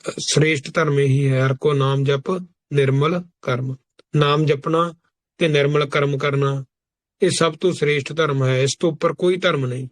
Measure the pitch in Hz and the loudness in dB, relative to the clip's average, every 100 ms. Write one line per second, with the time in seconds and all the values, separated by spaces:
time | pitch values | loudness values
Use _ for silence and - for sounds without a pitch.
0 | - - - 147 156 151 - - 156 143 | -4 -10 -2 0 2 0 -4 -2 0 2
1 | 139 135 139 131 131 135 151 143 135 139 | 2 2 2 2 0 0 0 0 0 0
2 | 139 139 160 185 180 _ _ 143 135 135 | 0 -2 -2 -6 -8 _ _ 0 2 2
3 | 151 175 175 _ - 123 131 131 _ _ | 0 -2 -6 _ -6 -4 -4 -10 _ _
4 | _ 147 147 147 151 143 160 160 170 165 | _ 0 2 2 2 0 0 0 0 -4
5 | _ _ _ - 170 147 143 147 143 151 | _ _ _ -2 0 2 2 2 0 -2
6 | 143 139 147 139 139 139 131 _ _ _ | -2 -2 -2 0 0 -2 -8 _ _ _
7 | _ _ 185 - 165 156 185 175 147 147 | _ _ -2 2 0 0 -2 0 0 0
8 | 135 151 156 139 131 131 135 - 175 151 | -2 -2 0 0 0 2 0 0 -2 0
9 | 170 - 180 185 185 151 127 123 131 | -2 0 0 0 0 0 -2 -6 -10